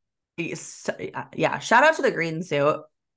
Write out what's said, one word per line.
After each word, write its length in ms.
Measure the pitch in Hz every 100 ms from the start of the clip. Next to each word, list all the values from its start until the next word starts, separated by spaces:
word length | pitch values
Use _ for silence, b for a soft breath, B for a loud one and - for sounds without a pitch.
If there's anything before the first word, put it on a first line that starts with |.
| _ _ _ -
Yes, 520 | 170 165 - - - -
yeah, 260 | - - 127 -
yeah, 240 | 156 -
shout 240 | - 226
out 120 | 302 311
to 60 |
the 80 | 262
green 300 | 156 165 160
suit. 340 | - 143 143 156 - _ _